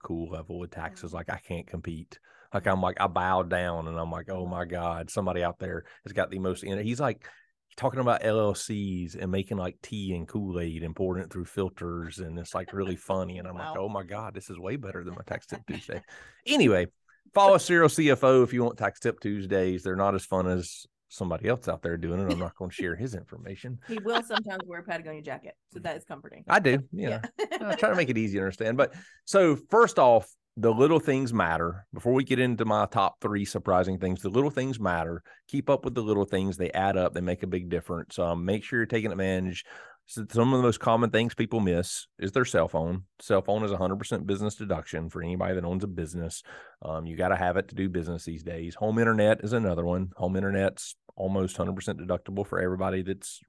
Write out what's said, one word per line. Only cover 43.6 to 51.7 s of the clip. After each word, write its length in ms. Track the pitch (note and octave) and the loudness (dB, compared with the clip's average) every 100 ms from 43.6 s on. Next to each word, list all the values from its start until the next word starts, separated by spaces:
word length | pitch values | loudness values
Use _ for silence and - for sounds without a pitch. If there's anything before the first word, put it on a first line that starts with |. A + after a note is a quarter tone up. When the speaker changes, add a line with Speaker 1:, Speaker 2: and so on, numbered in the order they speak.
| G#2+ | 0
Speaker 1:
is 60 | |
a 60 | G2 | 0
hundred 200 | F#2 G2 | 0 -2
percent 280 | A2 G#2+ F2 | -4 -4 -2
business 300 | G2 G#2+ - | -2 -2 -4
deduction 540 | G#2 E2 - D#2+ E2 | -4 -4 -4 -6 -6
for 120 | F2+ | -6
anybody 320 | E2+ F2+ F#2 | -4 -2 -2
that 120 | F#2 E2+ | -2 -2
owns 180 | F#2 | -2
a 40 | G2 | -4
business. 560 | F2 D#2+ E2+ E2 - - - - - | -6 -6 -6 -8 -8 -16 -20 -20 -14
Um, 240 | - D#2+ E2 | -8 -8 -6
you 120 | E2 | -2
gotta 180 | F#2 F#2+ | 0 2
have 220 | F#2 F2+ | 2 0
it 100 | F#2+ | -2
to 80 | G2 | -2
do 140 | F#2+ | -2
business 340 | F2 E2 E2+ | -2 -4 -6
these 180 | - D#2+ | -8 -10
days. 320 | D#2+ E2 E2+ - | -10 -8 -10 -4
Home 240 | G#2+ A2+ | 0 2
internet 440 | A2+ A2 G#2 A2 | 4 6 6 4
is 80 | G#2+ | 2
another 320 | A#2+ G#2+ E2+ | 0 2 0
one. 280 | E2+ F2+ F#2 - | 0 0 -2 -4
Home 220 | F2+ F#2+ | -2 0
internet's 580 | G2 G2 F#2+ - - - _ - | 0 2 0 -2 -12 -16 _ -6
almost 400 | F#2+ G2 F#2+ - | -2 0 0 -2
hundred 180 | F2+ | -4